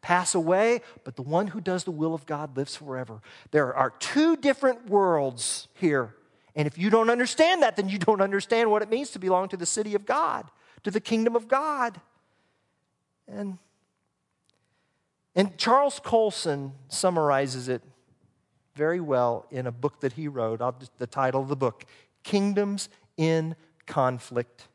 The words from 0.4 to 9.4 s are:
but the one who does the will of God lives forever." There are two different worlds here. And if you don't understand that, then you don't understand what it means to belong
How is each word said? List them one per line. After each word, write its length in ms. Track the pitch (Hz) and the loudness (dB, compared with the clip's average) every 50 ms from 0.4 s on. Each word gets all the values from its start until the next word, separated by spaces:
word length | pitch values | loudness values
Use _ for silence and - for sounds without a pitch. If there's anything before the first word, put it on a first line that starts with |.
| 165 160 180 190 214 226 240 240 - - - - _ | 2 2 2 4 4 2 2 0 -2 -10 -20 -18 _
but 140 | - 131 | -16 -12
the 60 | - 131 | -12 -8
one 260 | 135 156 170 208 208 | -2 0 0 0 0
who 120 | 160 220 170 | -6 -6 -4
does 220 | 185 180 180 170 | -4 -4 -4 -4
the 60 | - | -6
will 220 | 170 151 156 165 165 | -4 -2 -2 -2 -4
of 140 | 160 139 | -6 -6
God 320 | - 156 147 151 151 135 131 | -8 -8 -8 -8 -8 -6 -6
lives 180 | 139 - - | -6 -6 -8
forever." 460 | - 151 147 135 127 127 113 113 104 - - - - - - - | -16 -12 -10 -10 -10 -10 -10 -12 -18 -18 -20 -20 -20 -20 0 2
There 220 | 151 143 127 131 | 2 2 2 2
are 160 | 135 131 131 | 2 0 0
two 460 | - - - - - 285 311 330 330 | 0 -6 -8 -2 2 4 4 4 4
different 540 | 311 233 277 269 - 277 262 247 233 247 220 | 2 2 2 2 4 2 0 0 0 -4 2
worlds 760 | 190 202 196 185 170 151 139 135 127 120 113 - - - - _ _ | 2 4 4 4 4 2 2 -2 -4 -6 -6 -6 -6 -8 -10 _ _
here. 420 | - 185 175 147 135 123 110 110 _ _ _ _ _ _ _ _ | 0 0 2 2 2 0 -2 -8 _ _ _ _ _ _ _ _
And 100 | 151 151 | -4 -2
if 100 | 147 - | -2 -2
you 140 | - 175 208 | -2 0 4
don't 200 | 214 226 226 220 | 4 4 4 4
understand 520 | 240 240 247 240 - - 320 330 370 359 294 | 2 2 0 -4 2 2 4 4 6 4 2
that, 140 | 226 - | 2 2
then 120 | - 202 190 | -2 -4 -4
you 100 | 190 202 | -4 -2
don't 220 | 175 - 214 196 | 2 2 2 2
understand 480 | 196 196 196 196 190 - 233 226 233 226 | 2 0 0 -4 -2 0 0 2 4 4
what 120 | 208 214 208 | 2 2 0
it 80 | 208 | 0
means 200 | 226 247 285 269 | -2 -4 -4 -6
to 100 | - 202 | -10 -6
belong 280 | 185 185 185 180 | -2 0 2 2